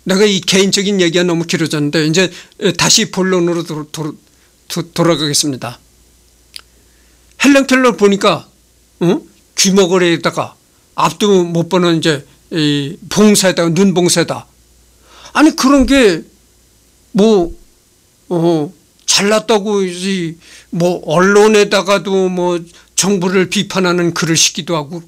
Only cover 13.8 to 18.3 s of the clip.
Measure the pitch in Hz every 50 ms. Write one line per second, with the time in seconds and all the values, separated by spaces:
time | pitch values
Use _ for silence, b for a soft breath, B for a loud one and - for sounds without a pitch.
13.8 | 202 196 160 185 180 165 - 170 160 - 135 120 - _ _ _ _ _ _ _
14.8 | _ _ _ _ B B B B B B B 247 294 311 - - - 269 285 277
15.8 | 254 214 277 277 247 196 170 160 - - _ _ _ _ _ _ _ _ _ _
16.8 | _ _ _ _ _ _ - 185 208 226 214 190 170 165 - - - _ _ _
17.8 | _ _ _ _ _ _ _ _ _ -